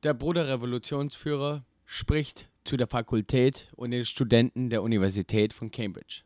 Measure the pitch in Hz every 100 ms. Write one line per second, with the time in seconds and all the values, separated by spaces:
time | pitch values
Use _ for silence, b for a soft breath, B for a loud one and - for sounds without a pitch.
0 | 151 131 139 175 147 131 123 120 - 143
1 | 143 - - 147 143 147 131 _ _ -
2 | - 151 147 - - _ - 135 120 123
3 | 113 117 104 131 127 135 - - 120 123
4 | 117 - 123 117 123 - 127 113 101 110
5 | 95 98 92 110 107 - 110 - 107 85
6 | - -